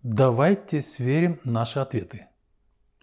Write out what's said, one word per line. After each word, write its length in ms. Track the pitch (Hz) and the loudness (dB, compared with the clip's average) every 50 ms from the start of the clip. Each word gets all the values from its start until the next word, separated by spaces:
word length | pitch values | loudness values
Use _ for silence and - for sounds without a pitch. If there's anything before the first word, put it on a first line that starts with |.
давайте 800 | - 120 110 104 135 131 117 120 143 180 202 196 - - 165 147 | -8 -2 2 2 4 4 4 4 4 4 2 2 -2 -4 -6 -4
сверим 600 | 135 - - - 123 127 139 156 170 175 165 - - | -4 -6 -8 -4 -2 0 2 2 2 0 0 -4 -4
наши 340 | 127 117 113 117 - - 139 | -4 -2 -2 -2 -2 -4 -4
ответы. 500 | 135 - - 113 92 - - - - - _ _ _ _ _ _ _ _ _ _ _ _ _ _ | -4 -4 -4 -6 -6 -8 -12 -18 -20 -20 _ _ _ _ _ _ _ _ _ _ _ _ _ _